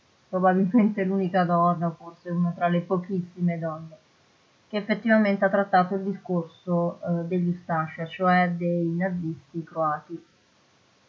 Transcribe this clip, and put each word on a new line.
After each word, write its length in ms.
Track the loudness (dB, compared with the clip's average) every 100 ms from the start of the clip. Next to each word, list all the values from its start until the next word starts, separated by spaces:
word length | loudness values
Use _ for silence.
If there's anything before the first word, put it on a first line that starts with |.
| _ _ -8
probabilmente 760 | 2 2 4 2 4 2 0
l'unica 400 | -2 0 0 0
donna, 480 | 2 2 2 2 -2
forse 400 | -6 -16 -16 -6
una 220 | -2 -2 0
tra 140 | 0
le 120 | 0
pochissime 760 | 0 -4 -2 -6 -6 -2 -2 -2
donne, 380 | -6 -8 -14 -20 _ _ _ _ _ _ -8
che 100 | -6
effettivamente 680 | -4 -2 4 4 4 2 2
ha 40 |
trattato 440 | 2 4 4 4
il 80 | 0
discorso, 1000 | -4 -6 -2 -4 -4 -12 -2 0 0 -4
eh, 240 | -4 -2 0
degli 220 | -2 0
Ustascia, 580 | -2 -4 -4 -4 -8 -10
cioè 420 | -2 2 4 2
dei 460 | 0 -2 0 0 -2
nazisti 680 | -2 -2 -6 -8 _ -12
croati. 680 | -8 -2 -2 -2 -8 -18 _ _ _ _ _ _ _ _